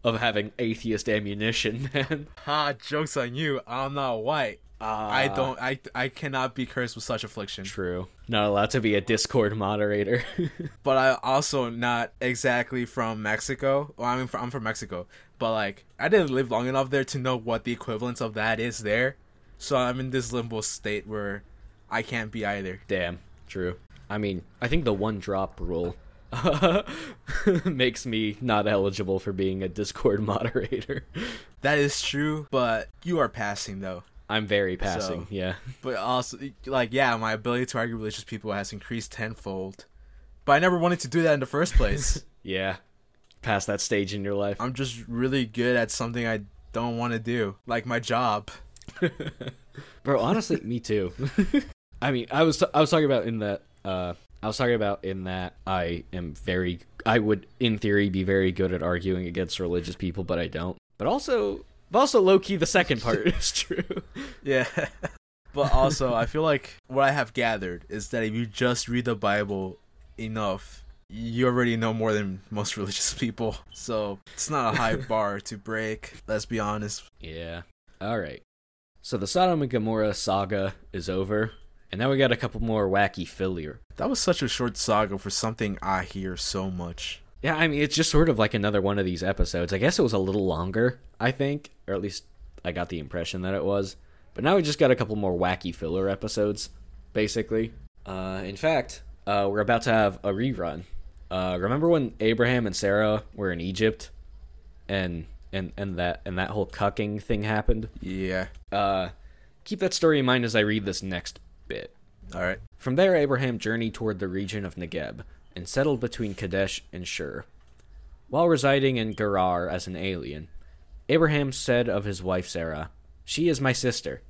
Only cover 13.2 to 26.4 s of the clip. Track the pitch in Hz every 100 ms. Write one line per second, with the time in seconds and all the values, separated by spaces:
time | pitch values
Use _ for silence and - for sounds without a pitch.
13.2 | 104 107 - 131 135 139 143 - 120 123
14.2 | 127 - 120 135 110 110 107 90 87 -
15.2 | - _ 113 110 101 101 - - 151 202
16.2 | 156 127 127 113 123 135 135 139 131 139
17.2 | 127 127 113 113 120 120 - 107 123 117
18.2 | 117 107 107 110 117 110 107 110 131 135
19.2 | - - - - - 135 123 127 131 131
20.2 | 117 123 113 110 - - - 104 101 107
21.2 | 101 101 - - - - - 113 110 120
22.2 | 110 110 101 101 95 95 - 95 87 87
23.2 | - - - 98 90 90 - - - 104
24.2 | 104 92 - - 120 156 131 101 107 107
25.2 | 92 95 95 - 87 82 87 - - -
26.2 | - 123